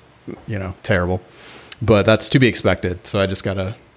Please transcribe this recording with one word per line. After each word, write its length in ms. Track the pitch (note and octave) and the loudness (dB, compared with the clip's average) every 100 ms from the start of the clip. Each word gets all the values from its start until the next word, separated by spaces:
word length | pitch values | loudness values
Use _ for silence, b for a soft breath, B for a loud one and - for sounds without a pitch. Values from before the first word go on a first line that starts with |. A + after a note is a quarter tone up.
| _ _ - - - | _ _ -16 -16 -8
you 100 | G#2 | -8
know, 160 | F#2 F2+ | -8 -10
terrible. 400 | - G2+ F2 F#2+ - B B B B B | -2 0 0 -4 -6 B B B B B
But 280 | G#2 G#2+ G2+ | 2 4 6
that's 200 | A2 - | 4 4
to 100 | C#3+ | 4
be 80 | B2+ | 2
expected. 580 | G2 G#2 F2+ F#2+ F2+ - | 2 0 0 -2 -8 -6
So 140 | G#2+ | -2
I 60 | G2 | -2
just 160 | F#2+ | -2
gotta, 320 | - G2 F#2 G#2+ - | -4 -4 -6 -8 -18